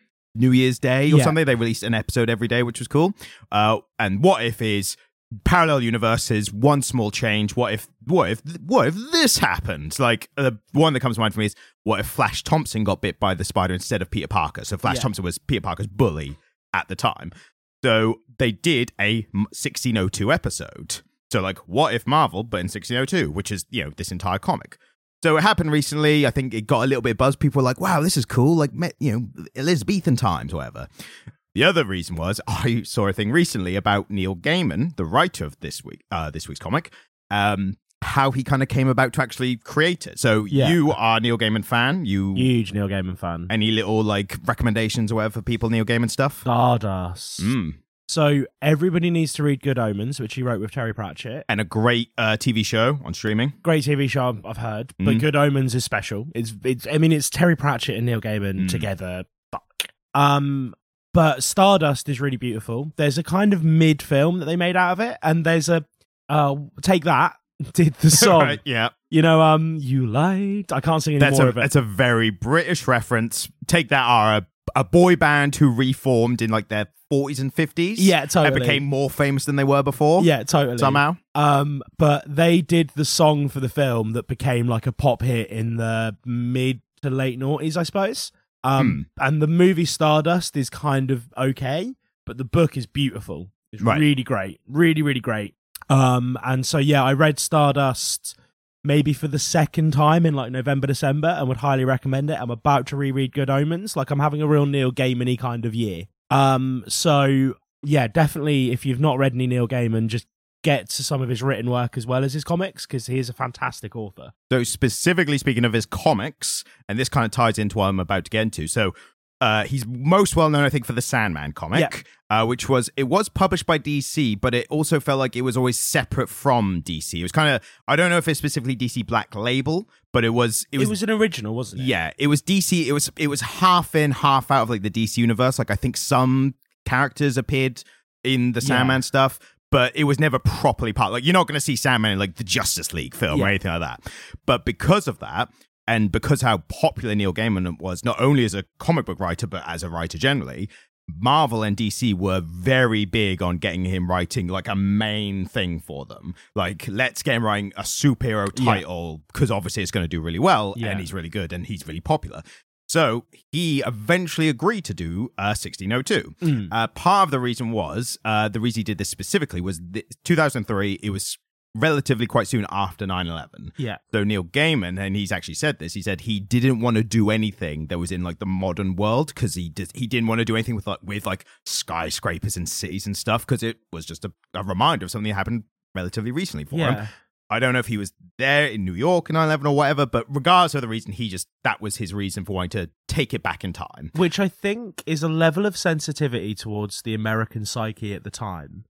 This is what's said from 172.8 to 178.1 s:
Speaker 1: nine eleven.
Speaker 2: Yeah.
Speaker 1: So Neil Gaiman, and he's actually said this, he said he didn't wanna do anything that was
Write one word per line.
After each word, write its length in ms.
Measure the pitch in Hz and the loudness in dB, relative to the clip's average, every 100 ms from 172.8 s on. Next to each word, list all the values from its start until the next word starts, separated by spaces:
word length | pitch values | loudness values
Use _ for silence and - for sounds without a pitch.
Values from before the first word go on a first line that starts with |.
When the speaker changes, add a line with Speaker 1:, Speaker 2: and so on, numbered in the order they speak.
| 95 - 95 | -4 -6 -6
Speaker 1:
nine 220 | 92 85 | -4 -4
eleven. 440 | 82 64 - 82 - | -8 -12 -18 -16 -10
Speaker 2:
Yeah. 200 | 120 101 _ | -10 -10 _
Speaker 1:
So 100 | 107 | -2
Neil 200 | 101 104 85 | 0 -2 -2
Gaiman, 520 | 143 160 147 87 90 | 0 0 0 -2 -4
and 160 | 98 101 | -4 -4
he's 160 | 95 | -2
actually 200 | 95 - 78 | -4 -6 -4
said 240 | 156 - | -4 -4
this, 140 | 80 98 | -8 -8
he 60 | |
said 200 | 98 92 | -6 -6
he 180 | 117 104 | -4 -6
didn't 400 | 98 123 131 120 | -2 2 2 2
wanna 240 | 120 110 | 2 0
do 260 | 110 113 104 | 2 2 2
anything 580 | 110 110 - 82 76 76 | 2 -2 -4 -8 -6 -6
that 120 | 87 | -6
was 100 | 87 | -4